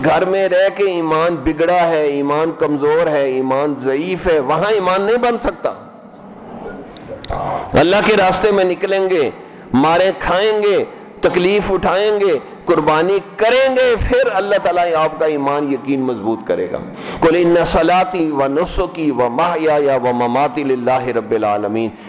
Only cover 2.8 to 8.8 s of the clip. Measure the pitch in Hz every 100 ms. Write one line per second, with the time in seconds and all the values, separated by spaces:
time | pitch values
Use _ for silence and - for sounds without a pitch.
2.8 | 147 160 165 151 139 131 131 135 147 135
3.8 | 131 135 175 180 180 160 131 156 202 214
4.8 | 180 185 202 233 240 233 240 180 123 98
5.8 | - - - - - - - - - -
6.8 | - - - - - - - - - -
7.8 | 165 202 208 208 185 185 214 196 185 170